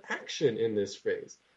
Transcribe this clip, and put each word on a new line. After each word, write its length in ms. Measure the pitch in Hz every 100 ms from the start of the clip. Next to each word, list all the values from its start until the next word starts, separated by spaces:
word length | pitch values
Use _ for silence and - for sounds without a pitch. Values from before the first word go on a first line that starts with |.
| -
action 480 | - - - 143 110
in 160 | 113
this 220 | 104 98 -
phrase. 420 | 110 92 - - _